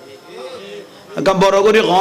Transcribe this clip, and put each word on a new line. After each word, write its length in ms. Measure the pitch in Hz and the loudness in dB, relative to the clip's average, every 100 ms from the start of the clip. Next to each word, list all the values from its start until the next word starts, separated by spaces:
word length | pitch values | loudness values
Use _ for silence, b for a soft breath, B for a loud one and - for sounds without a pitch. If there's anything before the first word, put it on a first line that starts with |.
| - - - 160 175 - - - - - - 202 | -20 -20 -20 -18 -16 -16 -16 -18 -20 -20 -14 -4
একটা 140 | 160 | -2
বড় 240 | 180 190 196 | 2 2 4
করে 180 | 208 214 | 4 4
কহ 180 | 190 180 | 4 2